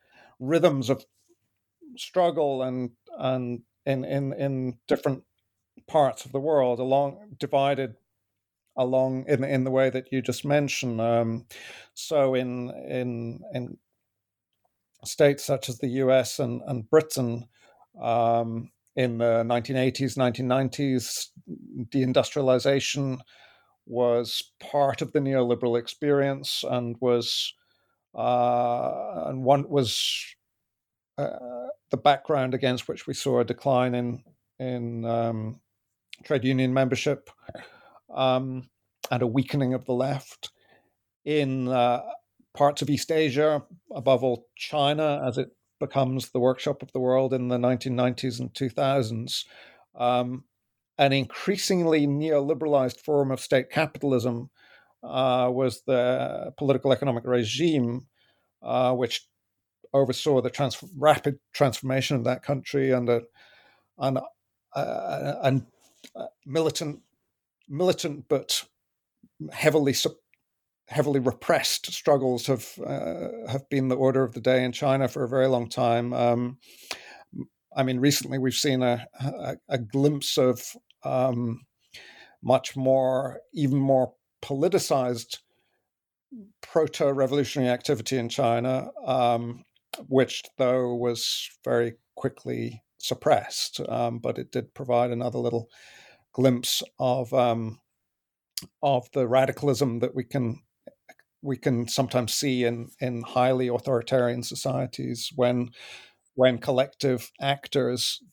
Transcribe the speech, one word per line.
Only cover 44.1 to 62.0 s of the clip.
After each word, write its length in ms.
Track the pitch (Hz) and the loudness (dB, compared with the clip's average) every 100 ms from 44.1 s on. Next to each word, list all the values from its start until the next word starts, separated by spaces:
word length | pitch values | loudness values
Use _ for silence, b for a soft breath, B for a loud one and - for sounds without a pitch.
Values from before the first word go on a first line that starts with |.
| 127 | 4
all 240 | 131 117 - - | 2 -2 -6 -14
China, 680 | - 151 143 151 156 143 131 | -6 0 2 2 0 0 -2
as 100 | 123 | -2
it 120 | 131 _ _ _ | -6 _ _ _
becomes 500 | 139 139 127 131 - | -4 0 0 0 -4
the 100 | 131 | 2
workshop 420 | 123 127 147 139 | 2 2 -2 -4
of 100 | 139 | -6
the 80 | 131 | -2
world 320 | 127 131 135 | 2 4 2
in 160 | 131 123 | 0 0
the 100 | 123 | 0
nineteen 360 | 123 123 135 123 | 2 0 0 0
nineties 440 | 123 120 131 117 | 0 0 -4 -6
and 120 | 123 - | -8 -4
two 140 | 135 | -4
thousands, 760 | - 135 139 110 113 127 - - B B B B | 0 2 2 0 -4 -6 -8 -8 B B B B
um, 520 | - 120 123 123 127 - _ _ _ _ - | -4 0 0 -2 -6 -12 _ _ _ _ 2
an 140 | 139 | 4
increasingly 960 | 135 123 - - 196 - 185 165 160 143 | 4 0 -4 -4 -2 0 2 4 2 2
neoliberalized 920 | 143 156 147 139 147 156 143 127 - | 0 2 2 2 -2 2 2 2 -2
form 280 | - 143 135 | 0 2 2
of 120 | 131 | -2
state 280 | - 135 127 | 0 0 2
capitalism, 800 | - 156 - 143 127 123 120 135 b b b b _ | -2 -2 -2 0 2 0 -4 -8 b b b b _
uh, 460 | 120 131 131 127 127 | -6 0 2 2 2
was 300 | 127 131 113 - | 2 0 -2 0
the 680 | 127 123 127 127 - - - | 2 2 0 -2 -6 -10 -4
political 360 | 143 127 135 | 2 2 4
economic 320 | 127 143 120 123 | 2 2 -2 0
regime, 840 | 123 107 127 170 151 120 123 - _ _ _ _ _ | 2 2 0 2 2 0 -4 -10 _ _ _ _ _
uh, 300 | 117 123 127 | -4 0 2
which 340 | 123 127 - - _ _ _ _ _ - 139 | 2 0 -4 -10 _ _ _ _ _ -2 2
oversaw 460 | 131 127 156 135 | 2 0 2 4
the 80 | 127 | 4
trans-, 340 | - 135 - - 139 | 2 -2 -2 -12 2
rapid 420 | 151 139 147 135 _ | 4 4 2 -4 _
transformation 640 | - 139 - 131 135 | 0 0 0 -2 -2